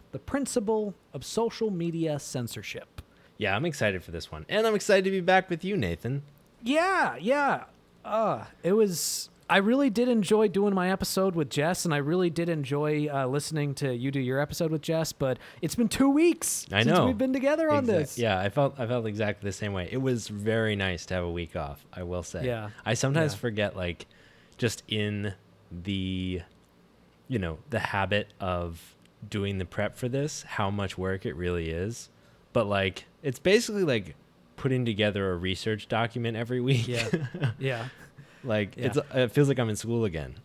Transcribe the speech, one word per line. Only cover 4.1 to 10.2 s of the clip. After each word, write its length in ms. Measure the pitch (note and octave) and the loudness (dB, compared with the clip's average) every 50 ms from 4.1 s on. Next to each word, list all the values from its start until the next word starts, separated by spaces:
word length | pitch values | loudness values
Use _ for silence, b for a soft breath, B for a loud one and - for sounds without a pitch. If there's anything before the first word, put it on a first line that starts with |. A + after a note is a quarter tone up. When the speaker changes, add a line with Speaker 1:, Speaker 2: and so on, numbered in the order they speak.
Speaker 2:
this 200 | E2 E2 - - | -10 -10 -8 -10
one, 140 | - D#2 D#2+ - | -12 -12 -6 -2
and 180 | - G#3+ A3+ | 0 2 2
I'm 80 | A3+ G#3+ | 4 2
excited 300 | G3 - - G3 G3 F#3+ | 2 4 4 4 4 4
to 60 | G3 | 2
be 100 | F#3+ F#3+ | 0 2
back 260 | E3+ F#3 F#3 F#3+ F#3 - | 4 6 4 4 4 2
with 160 | F3 D#3+ - | -4 -4 -2
you, 120 | F#3 G#3 F3 | -2 0 0
Nathan. 440 | A2 E2+ E2+ - - A#2 C3+ C#3+ C#3+ - - - - _ _ _ | 0 0 -2 -2 -4 -4 -4 -4 -6 -10 -20 -20 -20 _ _ _
Speaker 1:
Yeah, 540 | - A3+ C#4+ D#4 F4 F#4+ F#4+ E4+ C#4 D#3 - | -4 0 2 2 4 4 4 2 2 0 0
yeah. 480 | C3 D#3+ A3+ C#4 D4 C#4+ C4 F3+ B2 A#2+ - - - _ _ _ _ - | -2 0 2 2 4 4 2 2 0 -4 -12 -20 -20 _ _ _ _ -8
Uh, 400 | - G3+ A3 A3 G3 D3 A2 G2+ - - - - | -2 0 0 2 2 0 -2 -4 -12 -16 -4 0
it 80 | E3+ | 2
was, 580 | G3 A3+ G#3+ G3+ E3+ D3 - - - - - - - - - - | 4 6 4 4 2 -2 -4 -4 -4 -6 -8 -10 -16 -16 -2 2
I 80 | E3+ G3 | 4 4
really 320 | F#3+ G#3+ B3 C#4 C#4+ C4+ | 6 6 4 4 4 4
did 180 | F#3 A3+ B3 B3+ | 4 4 2 4
enjoy 400 | A#3+ A3 | 4 2